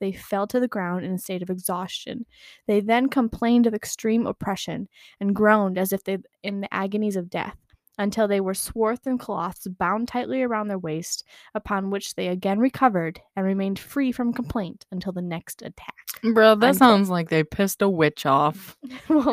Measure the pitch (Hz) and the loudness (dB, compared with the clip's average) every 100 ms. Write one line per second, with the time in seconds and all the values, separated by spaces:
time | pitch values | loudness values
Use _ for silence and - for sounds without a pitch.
0 | 196 185 - 196 208 247 247 208 175 180 | -8 -6 -6 -4 -2 -2 -2 -2 -4 -4
1 | 185 185 - 185 185 185 190 180 185 - | -4 -6 -6 -8 -6 -6 -4 -6 -6 -10
2 | - - - _ - - - 208 208 233 | -10 -10 -12 _ -20 -12 0 0 2 2
3 | 269 277 226 - 233 240 233 214 - - | 2 0 0 0 2 4 4 0 -6 -6
4 | 220 226 - - 202 190 - 160 196 _ | 0 0 0 -4 -6 -6 -6 -8 -10 _
5 | - - 202 202 208 214 190 185 190 196 | -20 -6 -2 4 4 4 2 0 -2 -2
6 | - 190 - _ 208 196 196 190 196 208 | -4 -8 -8 _ -10 -8 -6 -4 -4 -2
7 | 214 190 175 170 - - _ _ _ - | -2 -2 -4 -6 -8 -10 _ _ _ -6
8 | 202 220 208 196 190 196 - 226 220 247 | -2 0 2 2 0 -4 -6 0 0 0
9 | 269 247 - 196 175 - 196 185 180 214 | -4 -4 -4 -4 -6 -6 -10 -4 -2 0
10 | 240 247 - 262 247 220 208 190 165 156 | -2 -4 -2 -2 0 -2 -4 -4 -4 -6
11 | 180 - - - - 214 - 196 196 196 | -6 -10 -12 -20 -10 -8 -4 -2 -2 -4
12 | - - 180 185 196 202 262 - 262 185 | -6 -6 -4 -2 0 2 0 4 2 2
13 | 165 - _ 196 190 196 196 190 - 285 | -2 -6 _ -4 0 0 -2 -4 -6 -2
14 | 262 240 240 240 233 233 175 - - 180 | -2 0 -2 -2 -4 -6 -6 -10 -12 -8
15 | 190 180 175 165 - - - - - - | -6 -6 -6 -8 -10 -14 -16 -16 -20 -18
16 | - - 226 220 220 214 240 190 254 202 | -14 -4 2 6 8 8 6 8 8 8
17 | 196 175 165 160 156 - 196 - 196 170 | 4 0 2 2 2 0 0 2 2 4
18 | 151 - 143 139 147 - - - 269 - | 2 2 2 4 4 -2 -12 -20 -18 -10
19 | - 311 254 | 2 2 4